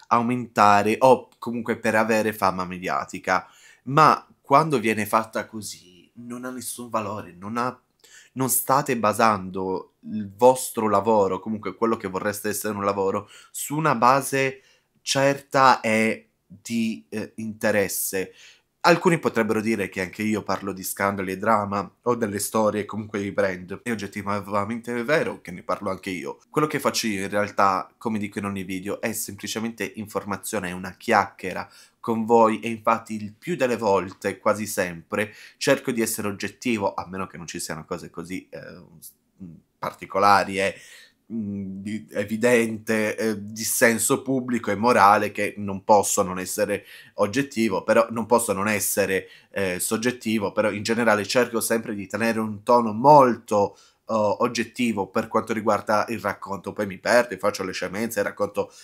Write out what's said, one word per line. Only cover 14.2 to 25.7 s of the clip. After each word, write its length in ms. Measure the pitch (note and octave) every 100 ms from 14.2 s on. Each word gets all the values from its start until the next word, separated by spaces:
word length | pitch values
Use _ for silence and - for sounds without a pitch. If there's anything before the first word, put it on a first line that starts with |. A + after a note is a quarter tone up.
| C#3 C3+ C3+ C3+ _ _ _ _
certa 800 | - C3+ C#3 C#3 - C#3 C3+ -
e 480 | A2+ A2 A2 - _ _ _
di, 600 | F#2+ - A#2 A2+ A2 -
eh, 240 | G#2+ - -
interesse. 960 | A2 G#2+ A2 G#2 G2 - - F#2+ - - - _ _ _
Alcuni 380 | F3 E3+ F#3+ E3+
potrebbero 400 | A#2 A#2 G#2+ A2
dire 300 | G#2+ G#2+ F#2
che 100 | G2
anche 220 | F2+ -
io 220 | G#2+ G#2
parlo 280 | F#2+ F#2 G2
di 120 | F#2
scandali 500 | F#2 - G2 G2+ F#2+
e 40 | F#2+
drama 540 | G#2 A2 G2 G2+ F2+ _
o 120 | A#2+ A#2+
delle 240 | A2 G2+
storie 460 | - A2+ G#2+ G#2 -
comunque 340 | G#2 G#2 G#2
di 140 | G2+
brand. 480 | F#2 G2 F2+ F2+ F#2+
È 80 | A#2+
oggettivamente 1120 | A2+ G2 G#2 G2 G#2 F#2+ G#2 G2+ A#2 A#2 A#2+
vero 380 | A#2 D#3+ A#2 F#2+
che 100 | -
ne 100 | F2+
parlo 280 | -